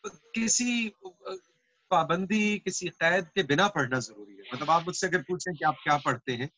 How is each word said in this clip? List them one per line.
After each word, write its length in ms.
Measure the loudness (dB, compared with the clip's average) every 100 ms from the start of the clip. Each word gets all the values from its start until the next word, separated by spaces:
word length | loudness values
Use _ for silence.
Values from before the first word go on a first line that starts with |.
| -12
किसी 840 | -14 _ -2 0 2 2 0 -2 -8 -20 _ -14 -14 _ _ _ _ _
पाबंदी, 680 | 0 2 0 0 2 2 0
किसी 300 | -4 -6 -8
कैद 360 | 0 2 2 0 -2
के 80 |
बिना 240 | 2 4 2
पढ़ना 320 | 2 0 -2
जरूरी 360 | -4 -14 -20 -20
है। 80 | -12
मतलब 160 | -8 2
आप 160 | 2 2
मुझसे 220 | -4 -2
अगर 140 | -2
पूछें 320 | -2 -6 -6 -2
कि 100 | -2
आप 100 | 0
क्या 140 | 0 2
पढ़ते 340 | 2 -2 -4
हैं 160 | -4 -6